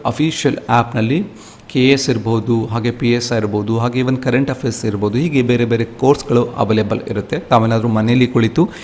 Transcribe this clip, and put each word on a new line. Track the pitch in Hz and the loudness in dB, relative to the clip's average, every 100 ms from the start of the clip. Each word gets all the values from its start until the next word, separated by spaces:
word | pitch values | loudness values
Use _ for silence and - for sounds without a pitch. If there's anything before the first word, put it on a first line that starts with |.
| - | -6
ಅಫಿಷಿಯಲ್ | 120 160 - 139 - - | -2 -2 0 -2 -2 0
ಆ್ಯಪ್‌ನಲ್ಲಿ | 120 117 113 113 151 208 - - - - | 0 0 -2 0 0 -4 -10 -20 -20 -6
ಕೆ | 131 127 | 2 4
ಎಸ್ | 135 135 | 4 2
ಇರ್ಬೋದು, | 113 107 113 110 117 113 | -2 0 0 0 0 0
ಹಾಗೆ | 113 113 | -2 -2
ಪಿ | 113 120 | -2 0
ಎಸ್ | 120 120 | 0 0
ಐ | 120 | -2
ಇರ್ಬೋದು, | 104 104 104 113 | -2 -2 -2 -2
ಹಾಗೆ | 120 123 | 0 0
even | 127 127 | -2 -2
ಕರೆಂಟ್ | 131 123 135 | 0 0 0
ಅಫೇರ್ಸ್ | 127 127 107 113 | -2 -4 -4 -4
ಇರ್ಬೋದು, | 101 104 117 | -2 -2 0
ಹೀಗೆ | 165 139 | 0 2
ಬೇರೆ | 123 120 117 | 2 2 2
ಬೇರೆ | 113 117 | 0 -2
ಕೋರ್ಸ್‌ಗಳು | - 131 143 - 120 117 | 0 2 2 2 0 0
ಅವೈಲೇಬಲ್ | - 107 107 101 110 - | -2 0 0 0 -2 -4
ಇರುತ್ತೆ. | 104 98 165 | -6 -4 -8
ತಾವೇನಾದ್ರೂ | - 120 113 113 117 | 2 2 4 2 0
ಮನೆಯಲ್ಲಿ | 110 110 127 123 | 0 2 2 2
ಕುಳಿತು | 120 113 117 170 - | 2 2 2 0 -2